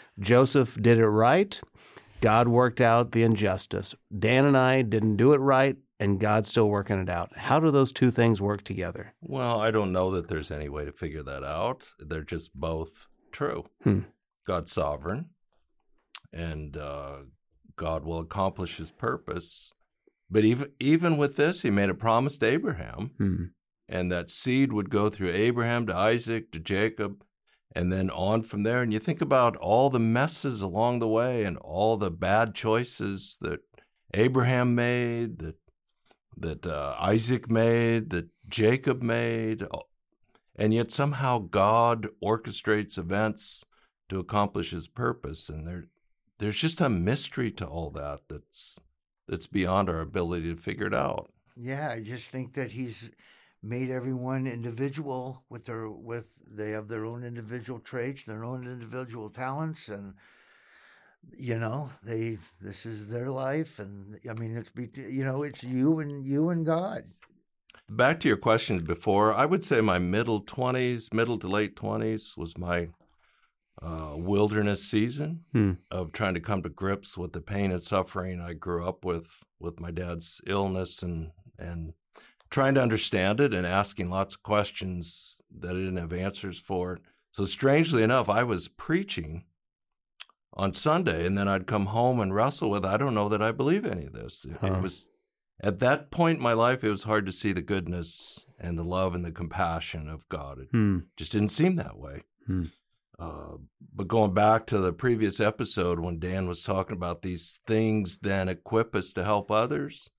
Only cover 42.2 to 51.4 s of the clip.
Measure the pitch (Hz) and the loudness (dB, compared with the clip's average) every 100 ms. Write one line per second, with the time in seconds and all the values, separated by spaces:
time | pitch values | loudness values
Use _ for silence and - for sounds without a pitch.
42.2 | 95 113 113 - 113 107 98 - 85 98 | 0 0 -2 -6 2 2 0 -6 -2 0
43.2 | 110 107 - - - _ _ _ _ 95 | 0 -2 -6 -8 -10 _ _ _ _ -8
44.2 | 87 104 101 101 107 90 - - 123 120 | -2 0 0 -2 -6 -8 -10 -4 -4 -4
45.2 | 69 78 - 78 117 90 - _ _ _ | -8 -8 -10 -10 -10 -12 -14 _ _ _
46.2 | _ - 107 104 160 - 147 92 92 135 | _ -6 -4 0 -2 2 2 2 2 0
47.2 | - - 117 - 80 82 78 71 71 71 | -4 -4 -6 -6 -8 -6 -8 -8 -10 -10
48.2 | - 73 - - - - - _ _ _ | -12 -16 -14 -14 -14 -14 -20 _ _ _
49.2 | - 82 - 101 90 95 95 82 78 95 | -10 -8 -4 -2 2 2 2 -2 -4 -4
50.2 | 85 87 82 82 - - 98 127 139 - | -2 -2 -4 -6 -8 -6 -4 -2 -2 -4
51.2 | - _ | -10 _